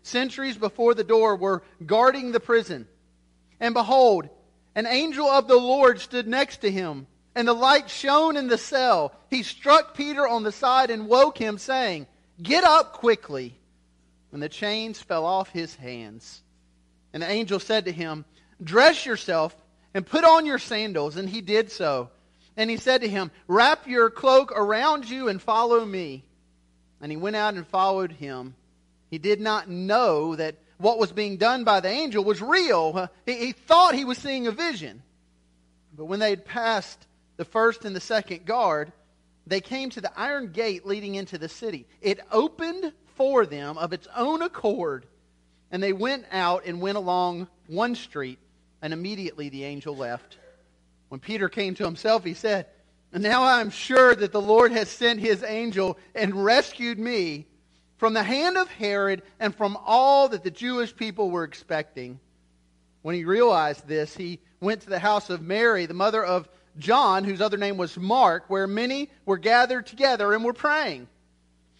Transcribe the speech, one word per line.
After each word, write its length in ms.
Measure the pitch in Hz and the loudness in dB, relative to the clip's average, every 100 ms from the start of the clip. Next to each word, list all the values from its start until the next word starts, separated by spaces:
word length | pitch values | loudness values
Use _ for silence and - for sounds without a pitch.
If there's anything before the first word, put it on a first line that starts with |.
sentries 560 | - 247 262 - 269 208 | -8 -4 -4 -4 -8 -4
before 380 | 208 - 233 226 | -4 0 2 2
the 80 | |
door 320 | 185 226 220 196 | 4 4 4 2
were 260 | 196 185 - - 160 | 0 -2 -4 -12 0
guarding 460 | 214 247 269 254 | 4 4 4 0
the 80 | 233 | -4
prison. 480 | - 233 220 151 113 _ _ _ _ _ _ - | 2 0 0 -8 -12 _ _ _ _ _ _ -6
And 160 | 233 240 | -2 0
behold, 520 | 214 262 247 190 143 - _ _ _ | 2 6 6 6 -2 -16 _ _ _
an 140 | - 226 | -6 -2
angel 400 | 254 320 269 294 | -2 -2 0 2
of 200 | 269 240 | 4 6
the 80 | 254 | 6
Lord 460 | 247 269 269 214 | 6 4 6 4
stood 260 | - 247 226 | -2 -6 -2
next 340 | 254 285 - | -2 -2 -2
to 100 | 214 | -4
him, 340 | 190 180 139 139 _ _ - | -2 -4 -8 -14 _ _ -2
and 120 | 240 | 0
the 60 | |
light 380 | 233 254 294 294 | 2 4 4 2
shone 440 | - 277 285 320 294 | -6 2 4 4 0
in 120 | 254 | 0
the 100 | 233 | -2
cell. 560 | - 269 254 185 147 - - | 0 0 2 2 0 -8 -8
He 140 | 254 | -6
struck 500 | 214 - 277 311 302 | -6 -4 4 6 4
Peter 340 | - 285 285 277 | -6 -6 0 0
on 140 | 233 | 0
the 100 | 214 | -2
side 380 | 202 262 262 254 | -2 2 4 2
and 180 | 226 214 | 0 2
woke 300 | 247 294 - | 6 6 2
him, 220 | 220 208 | -6 -6
saying, 480 | - 262 240 165 143 _ _ - | -4 -2 -2 -4 -10 _ _ -10
"Get 220 | 170 302 | 0 4
up 300 | 359 311 - | 6 6 4
quickly." 600 | - 233 220 - 139 127 123 _ _ _ _ _ _ _ | 0 0 0 -2 -10 -10 -16 _ _ _ _ _ _ _
And 100 | 147 | -12
the 80 | 151 | -12
chains 500 | - 208 214 220 214 | -6 -6 -4 -6 -10
fell 280 | - 170 160 | -6 -4 -2
off 220 | 190 190 | -2 -4
his 260 | 175 165 - | -8 -10 -12
hands. 640 | 127 120 110 110 - - _ _ _ _ _ _ _ | -16 -14 -16 -18 -20 -20 _ _ _ _ _ _ _
And 80 | 156 | -10
the 80 | 170 | -4
angel 300 | 208 220 196 | -4 -2 -4
said 260 | - 220 185 | -2 -2 -2
to 60 | |
him, 340 | 165 165 156 151 _ _ - | -6 -8 -10 -14 _ _ -18
"Dress 420 | 160 196 294 320 269 | -2 6 6 6 -2
yourself 500 | 220 - 165 160 - _ _ _ | -6 -2 0 -2 -6 _ _ _
and 140 | 196 185 | -8 -2
put 160 | 302 | 4
on 240 | 330 320 302 | 8 8 4
your 100 | 269 | -4
sandals." 600 | - 220 214 165 147 156 | -4 -6 -4 -4 -4 -6
And 120 | 190 | -8
he 120 | 220 | -8
did 300 | 190 214 220 | -2 0 0
so. 380 | - 165 135 123 _ _ _ _ - | -4 -4 -2 -6 _ _ _ _ -6
And 100 | 220 | -4
he 100 | 226 | -2
said 240 | 254 262 | 0 0
to 60 | 233 | 0
him, 220 | 196 180 - - | -4 -6 -10 0
"Wrap 380 | 190 254 311 - | 4 4 2 0
your 240 | 247 226 | 2 2
cloak 420 | 226 269 262 277 | 2 4 6 4
around 560 | 202 202 220 285 302 233 | 0 0 0 0 0 -4
you 220 | 262 254 | -6 -4
and 100 | 190 | -4
follow 460 | - 220 233 233 220 | 0 0 2 2 0
me." 400 | 190 160 131 - _ _ _ _ _ _ _ | -6 -10 -14 -18 _ _ _ _ _ _ _
And 80 | 147 | -12
he 60 | 151 | -8
went 180 | 190 214 | -6 -2
out 180 | 214 | -2
and 140 | 196 160 | -4 -4
followed 460 | 190 190 190 180 | 0 0 0 -4
him. 420 | 156 143 131 127 131 _ _ _ _ _ | -8 -14 -12 -14 -20 _ _ _ _ _
He 80 | 160 | -6
did 200 | 175 208 | -2 -2
not 300 | 214 214 170 | 0 -4 -4
know 680 | 175 190 214 240 156 156 160 | -8 -2 2 2 2 -2 -4
that 200 | 156 151 _ - | -8 -10 _ -2
what 200 | 202 226 | 0 2
was 140 | 196 | 0
being 260 | 175 208 190 | -2 -6 0
done 280 | 220 254 226 | 0 2 2
by 160 | 196 | 2
the 80 | 185 | 2
angel 340 | 240 311 214 | -2 -4 -2
was 180 | 196 196 | 0 -2
real. 520 | 220 349 339 185 160 175 | 0 2 4 2 0 -2
Uh, 120 | 180 _ - | -6 _ -10
he, 180 | 247 240 | -6 -6
he 60 | |
thought 420 | 226 - 330 359 | -4 4 6 6
he 120 | 269 269 | 4 -4
was 120 | 247 | -6
seeing 300 | 285 269 233 | -6 -6 -4
a 40 | |
vision. 520 | 220 339 240 151 104 _ _ _ _ _ _ _ _ _ 151 | -4 -6 -6 -12 -18 _ _ _ _ _ _ _ _ _ -16
But 100 | 156 | -8
when 140 | 196 | -2
they 120 | 214 | 0
had 140 | 196 202 | -2 -6
passed 600 | 240 226 220 - - _ _ _ - | -4 -2 -2 -4 -14 _ _ _ -14
the 80 | 170 | -6
first 400 | 226 226 226 214 | 0 0 0 -6
and 100 | 190 | -10
the 40 | |
second 460 | - 220 208 175 175 | -4 -4 -4 -10 -4
guard, 460 | 233 208 151 156 - _ _ _ _ - | 0 0 0 -6 -14 _ _ _ _ -6
they 140 | 190 | -6
came 280 | 185 262 269 | -6 -10 -10
to 100 | 233 | -8
the 160 | 190 - | -10 -6
iron 340 | 233 285 233 | -6 -6 -8
gate 320 | 165 226 185 196 | -6 -4 -6 -6
leading 300 | 202 202 196 | -8 -6 -10
into 220 | 190 175 | -10 -12
the 120 | 160 | -14
city. 360 | - 233 160 - _ | -12 -12 -12 -14 _
It 200 | 208 - - | -4 -4 -2
opened 640 | 220 302 - 330 359 370 - _ - | 0 0 -2 -8 -6 -10 -10 _ -2
for 300 | 269 269 190 | 2 2 2
them 320 | 143 143 156 | -2 -10 -8
of 140 | 165 | -8
its 160 | 175 - 240 | -8 -10 -4
own 260 | 247 320 | -2 -2
accord, 640 | 339 - 214 202 170 131 123 _ _ _ _ _ _ | -4 -4 -4 -4 -4 -8 -12 _ _ _ _ _ _
and 120 | 180 | -6
they 100 | 196 | -4
went 320 | 190 240 277 226 | -2 -4 -6 -6
out 340 | 190 175 180 180 | -4 -2 -2 -4
and 160 | 175 | -8
went 160 | 190 202 | -6 -6
along 500 | 185 180 180 175 180 _ - | -2 -2 -2 -4 -10 _ -10
one 280 | 165 240 240 | -4 -4 -4
street, 440 | - 151 135 127 _ _ _ _ | -10 -10 -10 -12 _ _ _ _
and 120 | 156 | -10
immediately 560 | 160 185 208 180 156 147 | -8 -8 -8 -10 -10 -12
the 160 | 135 139 | -12 -12
angel 300 | 143 151 139 | -12 -12 -10
left. 420 | 123 120 - - _ _ _ _ _ _ _ | -8 -10 -14 -20 _ _ _ _ _ _ _
When 100 | 131 | -16
Peter 300 | - 214 190 | -10 -6 -6
came 260 | - 196 185 | -4 -6 -4
to 100 | 175 | -6
himself, 380 | 170 214 226 | -4 0 0
he 100 | 175 | 0
said, 320 | 151 220 196 - _ _ _ _ | -6 -2 -2 -6 _ _ _ _
"Now 320 | 175 208 247 | -4 0 2
I 180 | 254 247 | 4 2
am 80 | 214 | 0
sure 460 | - - 262 254 226 | -6 0 6 6 6
that 160 | 202 | 0
the 100 | 208 | -2
Lord 300 | 202 220 240 | 4 6 6
has 180 | 233 208 | 4 -4
sent 300 | - 240 226 | -2 -2 0
his 240 | 220 202 | 0 -2
angel 560 | 233 220 233 190 190 - _ - | -4 -6 -4 -2 -4 -4 _ -6
and 280 | 196 196 | -4 0
rescued 540 | 196 247 - - 240 214 | 2 4 2 -4 -6 -6
me 480 | 226 233 175 147 156 _ _ _ _ - | -4 -4 -4 -6 -12 _ _ _ _ -2
from 160 | 226 | 0
the 100 | 220 | 0
hand 340 | 202 262 339 370 | 0 0 0 0
of 120 | 370 | -4
Herod 500 | - 208 202 196 190 - - | -4 -4 -2 -2 -4 -8 -8
and 140 | 214 | -6
from 240 | - 202 208 - | -2 -4 -4 2
all 440 | 233 262 277 269 | 4 6 6 4
that 140 | 214 | 0
the 80 | 180 | -6
Jewish 440 | 175 247 247 233 - | -8 -6 -4 -4 -6
people 340 | 220 190 202 | -8 -4 -4
were 140 | 175 | -4
expecting." 760 | 165 - - 160 151 - 123 131 _ _ _ _ _ _ _ _ | -6 -10 -8 -6 -6 -12 -14 -16 _ _ _ _ _ _ _ _
When 120 | 156 175 | -6 -4
he 100 | 165 | 0
realized 640 | 202 240 180 151 147 147 | 4 4 4 0 -4 -6
this, 280 | 156 151 - | -6 -6 -8
he 240 | 175 175 _ - | -12 -14 _ -8
went 220 | 190 214 | -4 -4
to 80 | - | -4
the 100 | 185 | -2
house 300 | 202 208 208 | 0 0 -2
of 120 | 180 | -8
Mary, 440 | 160 202 233 208 170 | -4 0 2 2 -2
the 80 | |
mother 300 | 175 202 220 | -2 0 0
of 240 | 185 180 165 _ _ 156 | 0 -2 -4 _ _ -8
John, 440 | 147 240 247 190 | 2 4 4 2
whose 180 | 196 190 | 0 -2
other 160 | 208 202 | -2 -2
name 200 | 202 196 | -4 -4
was 200 | 175 - | -6 -6
Mark, 480 | 185 247 220 170 - | 0 4 4 2 -2
where 180 | 190 196 | -4 -2
many 440 | 202 247 269 285 _ - | -2 -4 -4 -8 _ -4
were 120 | 190 | -2
gathered 480 | 202 240 247 254 - | 2 4 4 -2 -8
together 480 | 220 277 240 202 | -2 0 2 0
and 100 | 214 | 0
were 100 | 233 | -2
praying. 540 | 233 302 302 269 139 123 _ _ _ _ _ _ _ | -2 0 0 -2 -6 -14 _ _ _ _ _ _ _